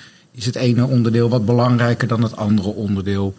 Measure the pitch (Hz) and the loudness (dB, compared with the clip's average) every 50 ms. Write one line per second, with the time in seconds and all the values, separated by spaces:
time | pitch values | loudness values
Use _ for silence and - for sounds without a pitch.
0 | - - - _ _ _ - 120 110 127 117 120 131 123 117 120 123 135 131 123 | -20 -20 -20 _ _ _ -16 -8 -6 -6 -4 0 0 2 2 2 2 2 2 2
1 | 113 113 110 117 117 117 123 123 104 110 120 120 120 123 123 117 120 120 117 - | 2 2 2 2 2 2 0 0 0 2 2 2 2 2 2 2 2 0 0 0
2 | - 101 117 110 117 107 - - 107 104 107 104 92 104 - 101 107 98 101 95 | -2 -2 0 0 0 -2 -2 -4 -2 0 0 0 0 -2 -4 -4 -4 -4 -2 -2
3 | 92 98 101 98 98 98 98 | -2 -2 -2 -2 -2 -4 -6